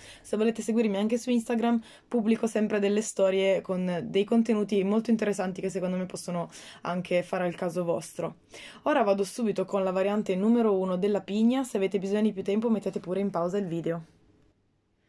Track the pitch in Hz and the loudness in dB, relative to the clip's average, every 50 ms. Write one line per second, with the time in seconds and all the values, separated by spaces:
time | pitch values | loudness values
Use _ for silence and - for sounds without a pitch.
0 | - - - - - - - 208 220 226 226 220 214 - 220 233 233 220 196 190 | -10 -20 -20 -16 -8 -4 -2 0 2 0 0 -2 -2 -2 0 2 2 2 2 0
1 | 208 220 233 240 - 254 240 240 226 - 247 226 220 233 233 226 226 - - - | 0 0 0 -2 0 0 0 0 0 0 -2 0 2 2 2 0 -2 -6 -20 -20
2 | _ - - 240 208 220 226 220 - 220 - 220 214 208 214 208 202 202 202 208 | _ -4 -2 0 2 2 2 2 0 -2 0 0 0 0 0 2 2 2 2 0
3 | 214 - - - 190 190 190 190 190 190 190 175 - - 185 180 185 180 180 170 | -2 -2 0 2 2 4 4 4 4 2 2 2 0 -2 -4 -2 -2 -2 -2 -4
4 | - 151 165 190 208 214 240 233 226 226 226 214 208 208 214 196 190 196 208 226 | -4 -2 0 0 0 2 4 2 4 4 2 0 0 0 0 0 2 2 2 0
5 | 226 - 226 220 220 208 202 196 185 185 185 - - - - 190 175 180 185 185 | 2 2 0 2 2 0 0 -2 -2 -4 -4 -4 -6 -4 -4 -2 -2 -2 -2 -2
6 | 185 180 - 185 - - 175 175 170 165 - - - - - - - - 175 180 | -4 -6 -8 -10 -8 -6 -6 -6 -6 -6 -10 -18 -20 -20 -18 -12 -8 -6 -4 -4
7 | 180 - 180 180 175 - - 185 180 175 170 - 190 180 165 180 180 170 165 - | -2 0 0 0 0 0 -2 -2 -2 -2 -2 -2 -4 -4 -2 -2 -2 0 -2 -2
8 | 160 - - - 165 160 - - _ _ - - - - - - - 285 302 285 | -4 -8 -8 -8 -8 -8 -8 -12 _ _ -20 -20 -18 -18 -14 -6 -2 0 2 2
9 | 226 202 196 196 202 185 - - 240 214 185 185 185 185 - 196 190 190 185 190 | 4 4 2 2 0 -4 -2 -2 -2 -2 0 0 -2 -2 0 0 0 0 0 0
10 | 190 202 202 214 208 - 190 180 196 220 233 240 233 220 202 190 185 185 185 180 | 0 0 0 0 0 0 0 2 4 4 4 4 4 4 4 2 2 0 0 0
11 | 190 208 208 185 180 - 196 214 220 233 254 269 269 254 - 220 190 190 190 202 | 0 2 0 0 -2 -2 0 2 4 4 4 2 0 -2 -2 0 0 2 0 0
12 | 180 196 196 214 214 214 202 190 185 - 196 220 220 240 226 196 - 196 185 202 | -2 0 0 2 2 2 0 -2 -2 -2 0 0 2 2 0 0 0 -4 -6 -4
13 | - 170 185 190 202 202 190 170 170 180 180 208 202 175 165 170 156 165 165 170 | -4 -4 -2 -2 -2 -2 0 0 -2 0 -2 -2 -4 -2 -4 -4 -2 -4 -4 -6
14 | 165 - _ _ _ _ _ _ _ _ _ _ _ _ _ _ _ _ _ _ | -8 -16 _ _ _ _ _ _ _ _ _ _ _ _ _ _ _ _ _ _
15 | _ | _